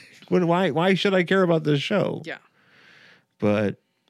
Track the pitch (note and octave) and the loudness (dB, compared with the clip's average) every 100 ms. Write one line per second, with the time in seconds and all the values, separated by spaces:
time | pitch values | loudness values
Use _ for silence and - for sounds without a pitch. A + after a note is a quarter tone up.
0 | - - - F3+ E3+ F3 F#3 C#3+ F#3 F#3 | -20 -20 -4 0 2 2 0 0 2 2
1 | G3+ F#3 E3 F#3+ F3+ E3 D3+ C#3+ - G3+ | 2 0 2 2 2 0 0 -2 0 -2
2 | - - E3 - _ _ _ _ - - | -2 -6 -12 -16 _ _ _ _ -20 -20
3 | - _ _ _ G#2+ G#2 G2+ - _ _ | -20 _ _ _ -2 0 -2 -6 _ _